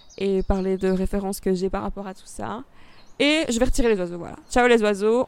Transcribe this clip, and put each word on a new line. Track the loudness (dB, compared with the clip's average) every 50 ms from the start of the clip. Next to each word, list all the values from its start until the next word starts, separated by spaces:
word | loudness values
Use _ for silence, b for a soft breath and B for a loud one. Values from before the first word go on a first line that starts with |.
| B B -10
et | -6 -2 0 0 0 0
parler | 0 0 0 0 -2 -2
de | 0 0 0
références | 0 0 0 -2 -2 -4 -4 -4 -6 -4
que | -2 -2 0
j'ai | 0 -2 -4
par | -4 -4 -6
rapport | -6 -8 -8 -10
à | -12 -14
tout | -16 -18
ça. | -18 -14 -12 -10 -8 -10 -10 -12 -16 B B B B B B B B B 0
Et | 2 2 2 2 0 -2
je | 0
vais | 0 2
retirer | 2 2 4 4 4
les | 2 2
oiseaux, | 0 -6 -8 -10
voilà. | -12 -12 -14 -16 -8 -2
Ciao | 2 4 6
les | 6 6 4 4
oiseaux, | 2 0 2 2 2 2 2 0